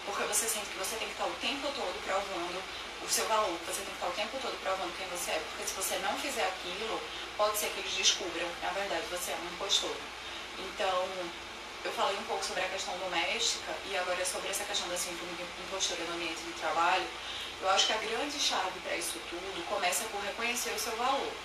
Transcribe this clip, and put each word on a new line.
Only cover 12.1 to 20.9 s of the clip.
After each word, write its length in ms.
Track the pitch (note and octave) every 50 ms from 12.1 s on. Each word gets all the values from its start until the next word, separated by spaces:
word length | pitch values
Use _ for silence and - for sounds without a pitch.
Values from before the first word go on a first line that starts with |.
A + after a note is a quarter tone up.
| G3
um 100 | G#3 A3 -
pouco 140 | G#3 G3 -
sobre 180 | - G#3+ F#3
a 60 | F#3 F#3
questão 280 | F#3+ F#3+ - G3+ F3+ F3+
doméstica 760 | F#3+ F#3 F3 E3+ F3 F3+ G#3 A#3 - - - - - - - - F3+ F#3
e 60 | G3 F#3
agora 240 | F3 F3 F3+ F3
é 20 | F3+
sobre 240 | F3+ - - - F#3
essa 120 | G3 - F3
questão 220 | - - - - F3
da 80 | F3+
síndrome 380 | F3+ - F3+ F3 E3+ F3 F3+ E3+
de 80 | E3+ F3 - - - F#3
impostora 360 | - F#3+ F#3+ F#3 - F3+ - -
no 100 | E3+ E3+
ambiente 320 | E3+ E3+ E3 D#3+ D#3+ E3
de 80 | E3+ E3+ -
trabalho. 440 | E3+ D#3 D3+ E3 E3 F3+ F#3 F3+ - - - - - - - - - - - -
Eu 100 | - F#3+
acho 160 | G3 - -
que 60 | -
a 60 | A3 G#3+
grande 400 | G#3+ A3 A#3 A#3+ C#4+ D4 - -
chave 400 | - - C4 - F3+ F#3 F3+ F3+ -
pra 80 | - -
isso 240 | - - - - - - -
tudo 380 | E3+ F3 F3 G3 F#3 E3+ E3+ -
começa 360 | G#3 G3 F3+ F3+ F#3 - A#3 A3 G3+
por 80 | G3+
reconhecer 480 | G3 G3 - A3 A#3 A#3+ B3 A#3 - A#3
o 80 | A3+ A3
seu 160 | A3 A#3